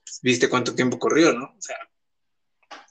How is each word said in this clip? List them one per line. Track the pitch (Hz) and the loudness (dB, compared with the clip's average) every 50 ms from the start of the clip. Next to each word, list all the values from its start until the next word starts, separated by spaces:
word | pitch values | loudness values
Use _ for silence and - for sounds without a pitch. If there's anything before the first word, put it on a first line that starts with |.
| - | -20
pues, | - - - | -20 -14 -6
viste | - 127 123 117 139 127 | 0 0 0 2 2 2
cuánto | 131 127 117 120 110 | 2 0 -2 -2 -2
tiempo | - 127 127 117 - | -2 0 -2 -2 -2
corrió, | - 113 120 143 165 160 123 | -2 0 4 4 4 4 4
¿no? | 120 131 | 0 -4
O | - _ - | -12 _ -18
sea, | - - - - - _ _ _ _ _ _ _ _ _ _ _ _ _ _ _ _ - - - - _ | -16 -14 -14 -14 -14 _ _ _ _ _ _ _ _ _ _ _ _ _ _ _ _ -20 -20 -20 -20 _